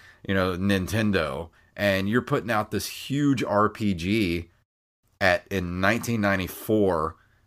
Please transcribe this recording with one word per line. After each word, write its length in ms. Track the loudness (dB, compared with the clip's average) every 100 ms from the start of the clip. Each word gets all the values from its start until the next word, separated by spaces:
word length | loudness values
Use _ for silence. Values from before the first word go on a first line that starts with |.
| -20 -14 -4
you 60 |
know, 240 | 0 0 0
Nintendo, 920 | 0 0 0 0 0 0 0 -4 -10 _ _ -2
and 320 | 0 0 2
you're 140 | 0
putting 280 | 0 -2 0
out 200 | -2 -2
this 160 | -4 -6
huge 580 | -10 -6 0 2 2
R 240 | 2 2 2
P 240 | 2 -2
G 560 | 0 0 0 0 -2 -6 _ _ _ _ _ _ 0
at, 260 | 2 2 0
in 320 | -4 -4 -2
nineteen 400 | 0 0 -2 0
ninety-four, 920 | 0 0 -4 -8 0 2 2 2 -2 -6 _ _